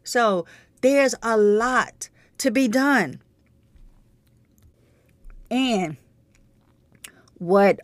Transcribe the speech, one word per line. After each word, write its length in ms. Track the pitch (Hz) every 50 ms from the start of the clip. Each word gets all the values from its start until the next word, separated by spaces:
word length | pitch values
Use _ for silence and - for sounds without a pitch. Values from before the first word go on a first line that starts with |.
| _
So 420 | - - 247 233 214 190 175 165 - - - _ _ _ _
there's 320 | - 262 277 277 277 254 - -
a 160 | - 233 226
lot 720 | 214 208 208 208 214 233 254 254 233 180 - - _ - - _ _ _ _ _ -
to 100 | - 262
be 160 | 214 269 269
done. 540 | 226 208 262 269 285 277 233 175 131 123 - - _ _ _ _ _ _ _ _ _ _ - - - - _ _ _ _ _ _ _ _ _ _ _ _ _ _ _ _ _ _ _ _ _ _ _ _ _ - - - - - -
And 460 | 240 254 262 254 226 190 180 156 151 - _ _ _ _ _ _ _ _ _ _ _ _ _ _ _ _ _ _ _ _ - - - _ _ _ _
what 440 | - 180 170 196 196 202 196 - -